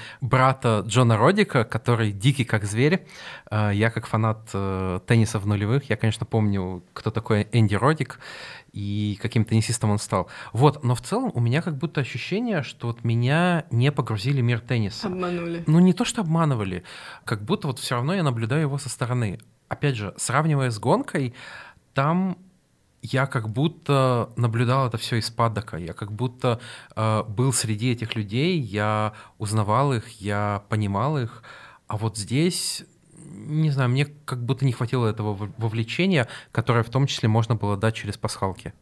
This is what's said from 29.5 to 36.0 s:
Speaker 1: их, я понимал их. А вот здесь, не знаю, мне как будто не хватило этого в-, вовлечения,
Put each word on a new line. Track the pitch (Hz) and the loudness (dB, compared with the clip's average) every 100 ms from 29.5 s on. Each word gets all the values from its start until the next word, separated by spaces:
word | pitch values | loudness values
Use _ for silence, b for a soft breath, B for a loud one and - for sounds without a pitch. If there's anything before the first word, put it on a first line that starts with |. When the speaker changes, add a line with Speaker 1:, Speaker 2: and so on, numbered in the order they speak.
| 110 101 113 143 | 0 2 2 2
Speaker 1:
их, | 120 - - | 0 -4 -8
я | 98 104 104 101 - | -4 -2 -2 -2 -2
понимал | 110 101 98 131 151 | -2 0 0 0 0
их. | 117 - B B B B - | -4 -8 B B B B -10
А | 104 | -4
вот | 110 110 | -4 -4
здесь, | 95 123 180 175 - - - _ _ - | -2 0 0 0 -6 -8 -12 _ _ -20
не | 147 104 - 151 156 | -18 -14 -4 0 2
знаю, | 139 127 | 2 2
мне | 127 147 - - | 2 0 -6 -8
как | 123 120 | -6 -2
будто | 127 135 | 0 0
не | |
хватило | 117 117 127 113 | 0 0 0 0
этого | 104 107 | 0 -2
в-, | 98 104 - | -4 -6 -4
вовлечения, | 113 113 113 - | -2 -2 -2 0